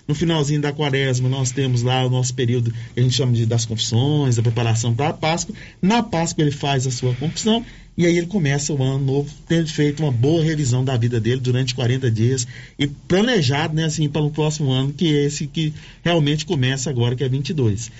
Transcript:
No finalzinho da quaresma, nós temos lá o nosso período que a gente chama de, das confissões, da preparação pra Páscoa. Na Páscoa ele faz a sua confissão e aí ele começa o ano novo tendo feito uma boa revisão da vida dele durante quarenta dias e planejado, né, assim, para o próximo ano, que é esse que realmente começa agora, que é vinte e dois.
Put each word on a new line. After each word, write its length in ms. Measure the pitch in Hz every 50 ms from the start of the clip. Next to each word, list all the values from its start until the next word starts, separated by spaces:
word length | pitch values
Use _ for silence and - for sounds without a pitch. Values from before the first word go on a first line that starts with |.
| _ -
No 60 | 147
finalzinho 460 | - 180 165 165 156 143 139 151 151
da 120 | 143 147
quaresma, 560 | 143 156 151 143 135 135 139 135 127 123 127 127
nós 240 | 131 135 131 123
temos 300 | - 143 135 131 123 120
lá 220 | 120 123 127 131 131
o 60 | 127
nosso 240 | 127 127 127 123 -
período 400 | 135 123 117 123 123 117 117 113 - - -
que 80 | - 120
a 20 |
gente 120 | 123 127 117
chama 180 | - 135 123
de, 140 | 120 113 117
das 180 | 113 117 113 -
confissões, 720 | - 113 110 - - 113 113 131 143 151 147 143 127 117
da 60 | 117
preparação 500 | 113 120 113 120 117 117 113 113 120 120
pra 200 | 117 117 143 160
Páscoa. 420 | 160 - 160 156 165 180 - - - - - - - -
Na 220 | - 185 226 233
Páscoa 400 | 226 - - 165 170 165 - -
ele 80 | 156 147
faz 340 | - - - 143 139 131 127
a 40 | 135
sua 240 | 120 - 127 123 123
confissão 500 | 123 139 165 - - - 220 220 233 240 - - - - - -
e 120 | - 170
aí 100 | 170 170
ele 100 | 170 170
começa 460 | 170 208 202 151 139 143 143 143 -
o 100 | 156 135
ano 220 | 131 131 135 135 139
novo 260 | 131 135 143 143 - - - -
tendo 220 | - 165 165 165 156
feito 340 | - - 147 147 143 160
uma 80 | 156 143
boa 320 | 123 110 123 143 165 170
revisão 400 | 156 160 160 147 143 120 123 127
da 140 | 131 131 131
vida 240 | 117 117 117 120 113
dele 220 | 101 113 127 135
durante 320 | 123 127 123 127 135 127 -
quarenta 360 | - 123 117 127 127 135 120
dias 380 | 113 107 113 123 135 127 - - - - - - - -
e 80 | 143
planejado, 880 | 143 143 - - - 175 190 220 262 247 196 143 123 139 143 160 165 151
né, 100 | 160 160
assim, 240 | 156 156 165 151 139
para 140 | 147 160
o 80 | 151 147
próximo 400 | 151 160 151 151 151 156 151 131
ano, 240 | 131 131 135 139 143
que 200 | - 185 160 147
é 120 | 143 143
esse 200 | 143 147 - 156
que 280 | 139 - 165 160 151 151 - - - - -
realmente 440 | - 165 175 165 147 143 151 151 -
começa 420 | - 185 139 123 127 139 139 - 160
agora, 260 | 135 120 120 120 127
que 80 | 123
é 60 | 143 127
vinte 220 | 131 139 - -
e 40 | 190
dois. 380 | 151 123 107 98 - - - -